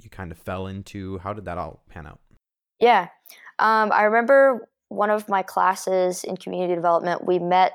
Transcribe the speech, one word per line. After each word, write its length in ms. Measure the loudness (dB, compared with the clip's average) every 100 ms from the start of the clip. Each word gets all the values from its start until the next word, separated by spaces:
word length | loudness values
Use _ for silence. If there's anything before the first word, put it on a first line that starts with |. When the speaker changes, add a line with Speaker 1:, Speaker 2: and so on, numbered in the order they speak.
Speaker 1:
you 80 | -20
kind 220 | -16 -14
of 80 | -14
fell 260 | -10 -10 -10
into? 540 | -12 -14 -12 -10 -10
How 120 | -10
did 140 | -10 -10
that 140 | -10
all 240 | -10 -14 _
pan 180 | -20 -18
out? 120 | -20 _ _ _ _ _ 0
Speaker 2:
Yeah. 300 | 4 4 2 _ _ -20 -14 -2
Um, 320 | 2 2 2
I 100 | 2
remember 640 | 2 2 4 6 6 2 -6 _ -12
one 220 | -4 0
of 180 | 0 0
my 140 | -4
classes 800 | -2 0 0 0 -2 0 0 -2
in 140 | -8 -10
community 360 | -8 -6 -4
development, 540 | -2 0 0 0 -4 0
we 100 | 0
met 360 | 2 2 2